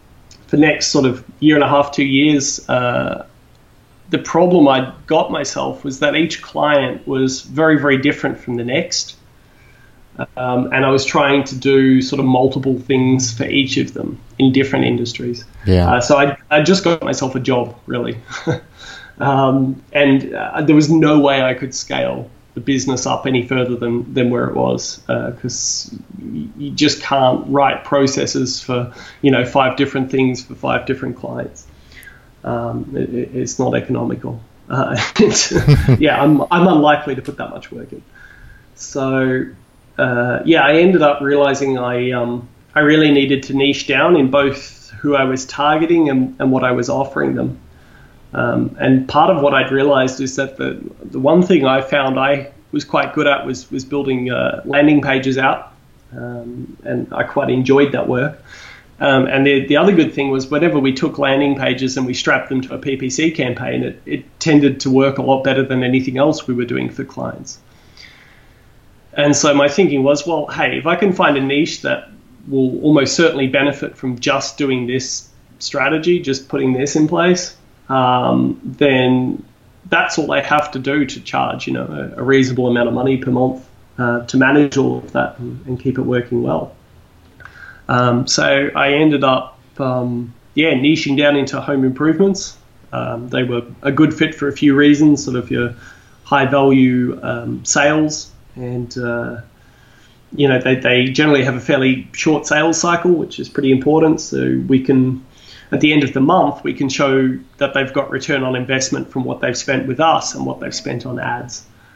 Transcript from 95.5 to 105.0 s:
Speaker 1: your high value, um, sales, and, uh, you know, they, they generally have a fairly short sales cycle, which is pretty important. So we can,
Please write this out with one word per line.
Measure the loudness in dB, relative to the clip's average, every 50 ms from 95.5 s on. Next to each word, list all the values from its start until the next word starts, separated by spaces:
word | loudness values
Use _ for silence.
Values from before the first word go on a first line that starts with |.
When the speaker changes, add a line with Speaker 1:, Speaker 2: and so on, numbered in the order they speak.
Speaker 1:
your | -4 -4 -4 -4 -6 -10 -18 -20 -20 -20 _ _ -20 _ _
high | 0 0 2 2
value, | 2 2 4 4 4 6 6 4 4 4 0 0 -2 -4 -6 -8
um, | -8 -8 -6 -6 -8 -8 -8 -4
sales, | -2 0 2 2 2 2 2 0 0 -2 -8 -12 -16 -20 -20 -20 -20 -16
and, | -12 -10 -8 -8 -8 -8 -8 -8
uh, | -8 -6 -4 -4 -6 -6 -8 -10 -12 -16 -20 _ _ _ -20 _ _ _ _ _ -20 -20 _ -20 _ _ _ -2
you | 0 2 2
know, | 2 2
they, | 2 0 0
they | 2 2 2 2 2 2
generally | 0 0 2 4 4 4 4 2
have | 0 -2
a | -4
fairly | -2 0 0 2 2 2 0 0 -4 -12 -10
short | -2 0 0 0 0 0
sales | 0 0 2 2 0 0 0
cycle, | 0 0 0 0 2 2
which | 2 2 0 -6 -8 -12
is | -12 -8
pretty | -6 -2 2 2
important. | 2 2 2 2 2 4 4 2 2 0
So | -4 -6 -4 -2 -2 0 0 -2 0
we | 2 0 0
can, | 2 2 2 2